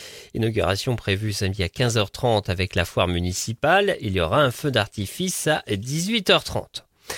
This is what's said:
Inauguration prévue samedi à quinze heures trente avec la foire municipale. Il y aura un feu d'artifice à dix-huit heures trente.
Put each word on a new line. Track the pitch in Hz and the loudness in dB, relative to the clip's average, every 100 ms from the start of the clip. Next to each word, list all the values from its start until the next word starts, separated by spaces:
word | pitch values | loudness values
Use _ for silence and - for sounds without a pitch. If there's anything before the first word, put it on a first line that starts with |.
| - - - | -18 -18 -10
Inauguration | - 113 113 85 101 - 117 | -2 0 2 0 0 0 -2
prévue | - 95 107 | 0 -2 0
samedi | 98 95 98 | -2 -2 0
à | 87 | -4
quinze | - 123 110 | 0 0 2
heures | 98 | 0
trente | - 123 107 - | 0 2 2 2
avec | 90 92 | -2 0
la | 95 | 0
foire | 85 - 90 | 0 2 2
municipale. | 87 90 92 - 113 143 190 202 - | 2 0 -2 -4 -2 4 4 4 0
Il | 104 | 0
y | 92 | 0
aura | 80 127 | 2 4
un | 135 | 2
feu | - 147 | 2 0
d'artifice | 123 101 - 98 - 185 - 160 | 0 0 -4 -8 -4 -4 -2 0
à | 151 - | -2 -2
dix-huit | 101 120 151 185 233 190 | -4 -4 -4 -2 0 4
heures | 170 | 2
trente. | - 104 - - - _ - | 2 -6 -6 -12 -16 _ -14